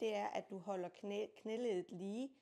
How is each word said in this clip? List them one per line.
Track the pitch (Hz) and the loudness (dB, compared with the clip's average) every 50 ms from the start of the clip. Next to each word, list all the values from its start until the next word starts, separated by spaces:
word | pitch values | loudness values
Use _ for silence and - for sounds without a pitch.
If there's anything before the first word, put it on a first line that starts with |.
det | 226 220 214 | 0 2 2
er, | 202 208 | 2 2
at | 208 - - 190 - | 2 2 0 -2 -2
du | 202 190 | -4 -4
holder | 170 196 196 185 180 175 | -2 0 0 0 0 -2
knæ-, | - - - 202 202 208 214 - - | -4 -6 -4 -2 0 0 0 -2 -4
knæleddet | - - 220 220 233 247 233 196 180 180 - | -6 -4 0 0 2 4 4 4 2 2 0
lige, | 180 175 190 196 208 233 262 269 - - | -4 -4 -2 -2 0 -2 -2 -4 -6 -10